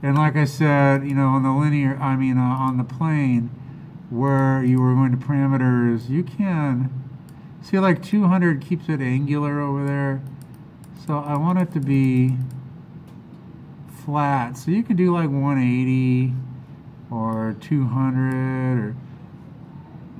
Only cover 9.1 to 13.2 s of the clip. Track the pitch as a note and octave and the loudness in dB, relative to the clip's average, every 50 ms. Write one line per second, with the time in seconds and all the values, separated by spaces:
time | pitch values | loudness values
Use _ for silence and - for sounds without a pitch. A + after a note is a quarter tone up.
9.1 | B2+ C3 C#3+ C#3 D3 D3 D3 D3 C#3+ D3 D3 C#3+ C#3 C#3 C#3 C#3 C#3 C#3+ C#3 C#3 | 0 0 0 0 0 0 0 0 -2 -2 -2 -2 -2 -2 -2 -2 0 0 0 0
10.1 | C#3 C3+ C#3 - - - - - - - - - - - - - - - - - | -2 -4 -6 -10 -14 -16 -18 -18 -18 -20 -20 -20 -20 -20 -20 -20 -18 -16 -6 -4
11.1 | D3+ D3 D3 C#3+ D3 C#3+ D3+ E3+ F3+ F#3 F3+ F3 - D#3+ C3+ C3+ C#3 C3+ C3+ C3 | -4 -4 -2 -2 -2 0 2 2 2 2 0 0 -2 -4 0 2 2 4 4 4
12.1 | B2+ B2+ B2+ B2+ C3 B2+ - - - - - - - - - - - - - - | 4 4 4 2 2 0 -4 -6 -8 -12 -14 -16 -18 -20 -20 -20 -20 -20 -20 -20
13.1 | - - | -20 -20